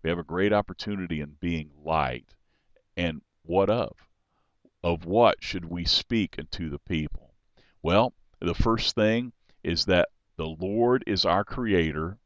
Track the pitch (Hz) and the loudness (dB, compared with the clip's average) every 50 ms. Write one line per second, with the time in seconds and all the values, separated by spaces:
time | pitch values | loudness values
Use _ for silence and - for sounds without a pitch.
0 | - 82 87 87 82 - 80 90 98 104 104 104 101 - 92 - - 110 104 98 | -2 -2 -4 -4 -4 -6 -2 0 2 2 2 2 0 -2 -8 -10 -8 -8 -6 -6
1 | 92 85 82 76 76 73 73 73 - 87 85 80 76 76 71 71 73 78 80 80 | -4 -6 -6 -6 -6 -10 -12 _ -4 -4 -4 -4 -6 -8 _ -14 -6 -2 0 0
2 | 71 65 64 62 _ _ - _ _ _ _ _ _ _ _ _ _ _ _ - | 0 -2 -4 -8 _ _ -20 _ _ _ _ _ _ _ _ _ _ _ _ -4
3 | 87 85 78 73 _ _ _ _ _ 82 87 95 98 95 107 123 95 - - _ | -4 -4 -4 -6 _ _ _ _ _ -2 2 2 4 4 2 0 -2 -6 -8 _
4 | - _ _ _ _ _ _ _ _ _ _ _ _ _ _ _ - 85 85 80 | -20 _ _ _ _ _ _ _ _ _ _ _ _ _ _ _ -2 -2 -2 -2
5 | 85 85 92 110 120 107 - - - - - 92 85 82 85 87 85 - - - | -2 -2 2 4 4 4 4 2 -4 -8 -8 -8 -8 -6 -8 -6 -2 0 0 -2
6 | - _ 120 113 101 80 - - 76 - - - 85 78 71 71 _ - 87 78 | -2 _ 0 0 0 0 -4 -10 -12 -10 -8 -6 -6 -6 -6 -8 _ -4 -4 -2
7 | 76 73 - - - - _ _ _ _ _ _ _ _ _ _ - 82 90 101 | -2 -4 -6 -10 -12 -16 _ _ _ _ _ _ _ _ _ _ 0 2 4 4
8 | 120 127 _ _ _ _ _ _ - 87 85 - - 117 113 110 - - - - | 4 2 _ _ _ _ _ _ -4 -4 0 2 2 2 2 2 0 -2 0 2
9 | 110 107 110 117 123 123 - _ _ _ _ _ _ 85 85 85 - - 92 87 | 2 2 2 0 -2 -6 -12 _ _ _ _ _ _ -4 -2 -2 2 2 4 4
10 | 87 - _ _ _ _ _ - 80 80 80 78 92 95 101 110 117 120 123 131 | 4 2 _ _ _ _ _ -8 -6 -6 -6 -6 -6 -4 0 2 4 4 2 2
11 | - - 101 90 - 95 85 98 104 - - - 123 110 101 90 82 80 73 76 | 2 -2 -2 0 2 2 2 2 0 -2 -4 -4 -2 2 2 2 2 2 -2 -4
12 | 78 85 101 - _ | -6 -6 -8 -12 _